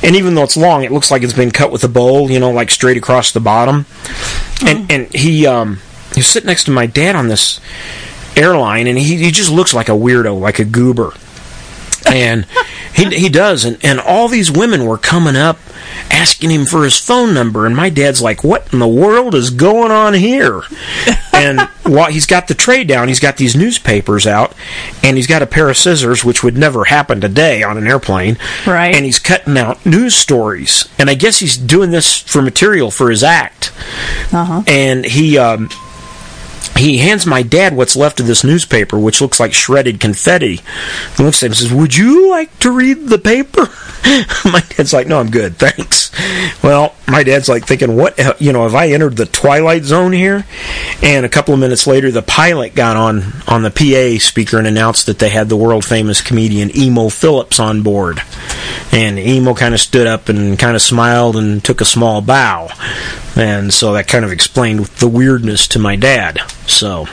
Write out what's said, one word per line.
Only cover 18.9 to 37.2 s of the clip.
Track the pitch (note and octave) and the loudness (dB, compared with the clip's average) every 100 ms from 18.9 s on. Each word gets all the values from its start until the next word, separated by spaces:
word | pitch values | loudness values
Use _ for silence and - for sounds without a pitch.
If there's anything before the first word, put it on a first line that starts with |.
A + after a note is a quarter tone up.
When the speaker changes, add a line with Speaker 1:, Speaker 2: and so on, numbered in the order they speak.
| A#2 G3 A3+ B3 D#3 | 4 4 4 2 0
Speaker 1:
is | A#2+ | 0
going | B2 E3+ A3 A#3 | 2 2 4 2
on | A3 G#3+ | 4 4
here?" | G3 G3+ C4 B3+ F#2+ - - - - - | 2 2 2 0 -2 -10 -14 -10 -6 -2
Speaker 2:
<laughs> | A#3+ - - | -2 0 0
Speaker 1:
And | - C#4 G4+ - | 2 0 -2 -4
while | - C#3+ E3 | 0 2 2
he's | D3+ D3 | 0 2
got | F3+ F3+ | 0 0
the | D3 | -2
tray | - B3+ | 2 2
down, | F#3+ C3 A#2+ | 2 0 0
he's | B2+ | 0
got | C#3+ C3+ | 0 0
these | C3 B2 | 0 2
newspapers | G#3+ A#3 - G#2 G2 G#2 G#2+ | 0 0 0 0 0 0 2
out, | G#2 B2 - - - - - | 2 0 -4 -16 -14 -14 -2
and | C3+ C3+ | 0 0
he's | B2+ | 2
got | D#3+ | 0
a | C#3+ | 2
pair | - D3+ | 2 2
of | B2+ | 2
scissors, | F3+ E3 B2 A#2+ A#2+ | 2 2 0 0 0
which | A#2+ | 0
would | B2 A#2+ | 0 2
never | D3+ B2 G2+ | 0 0 0
happen | D3 C#3+ A2+ | 0 0 -2
today | G2 G#2+ D#3+ A#2 | 0 0 0 0
on | G#2 G#2+ | -2 -2
an | G#2+ | 0
airplane. | C3+ - F#2+ F#2 A2+ - - - | 0 0 -2 0 -2 -6 -6 -2
Speaker 2:
Right. | F3 F3 E3 | 0 2 0
Speaker 1:
And | C#3 | 0
he's | B2+ | -2
cutting | - F#3 - C#3 | 0 -2 2 0
out | A2+ B2+ - | 0 -2 2
news | E3+ B3 - | 2 4 0
stories, | - C3 G#2+ F#2 C#2 - - - | 2 0 0 -4 -2 -2 -4 -2
and | C#3 | -2
I | |
guess | C3+ G3+ G#3+ | 2 0 0
he's | E3+ B2 | -2 -4
doing | B2 E3 F#3+ | 2 2 4
this | E3+ D3+ - | 0 0 -4
for | - D3 | -2 0
material | C3+ - G3 G3 A#2 | 0 2 2 2 0
for | - B2 | 0 0
his | A2 | 2
act. | C#3 E3 - - - - - - - - - | 2 2 0 -10 -14 -12 -14 -10 -6 -4 -2
Speaker 2:
Uh-huh. | F3 F3 E3+ G#3+ | -2 -2 -4 0
Speaker 1:
And | C#3 C3+ B2+ B2 | 0 2 -2 -2
he, | B2+ D#3 C#3+ | 0 2 4
um, | A#2+ A2 A2 - - - - - - - - - - - | 2 0 -6 -10 -18 -18 -18 -18 -18 -16 -16 -12 -6 0
he | C#3+ C3 | 2 2
hands | D3+ G#3 | 2 0